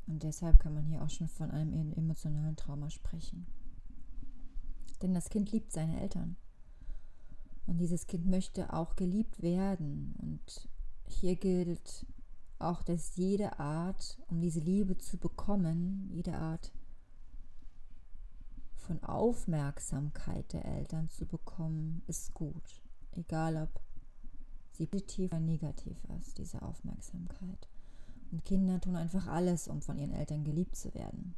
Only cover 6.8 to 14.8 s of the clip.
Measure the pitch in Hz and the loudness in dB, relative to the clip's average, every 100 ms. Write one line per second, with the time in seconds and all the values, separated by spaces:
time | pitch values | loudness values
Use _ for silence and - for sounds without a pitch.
6.8 | - - - - - - - - - 170 | -4 -4 -4 -8 -8 -8 -6 0 4 6
7.8 | 175 170 - 170 175 190 190 - - 160 | 6 2 2 2 6 6 4 -2 -2 0
8.8 | 165 - 185 196 220 - 170 180 196 190 | 2 4 4 4 2 2 2 4 2 2
9.8 | 147 147 139 - 170 156 - - - - | 0 -2 -2 -4 -4 -4 -6 -6 -4 -2
10.8 | - - - - - 185 196 180 175 170 | -2 -2 2 6 8 8 6 4 4 0
11.8 | - - - - - - - - 165 175 | -4 -6 -6 -6 -8 -8 -8 -2 0 2
12.8 | - 170 - - 185 202 202 - 143 156 | 2 2 0 2 2 4 2 0 0 0
13.8 | 175 190 - - - 170 170 160 156 190 | 0 0 -2 -4 -2 2 2 2 2 4